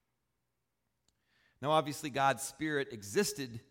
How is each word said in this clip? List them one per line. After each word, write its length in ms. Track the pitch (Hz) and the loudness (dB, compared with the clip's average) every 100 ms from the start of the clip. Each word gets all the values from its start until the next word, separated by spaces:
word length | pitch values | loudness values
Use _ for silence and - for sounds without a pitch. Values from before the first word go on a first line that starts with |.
| _ _ _ _ _ _ _ _ _ _ _ _ _ _ _ - | _ _ _ _ _ _ _ _ _ _ _ _ _ _ _ -6
Now, 80 | 135 | 2
obviously, 400 | 156 143 139 151 | 4 2 -2 -4
God's 320 | 123 139 123 | 2 4 2
Spirit 460 | - - 156 147 135 | -2 -4 -2 0 -2
existed 680 | 113 98 135 202 - 131 113 - | -6 -4 0 0 -2 -8 -10 -16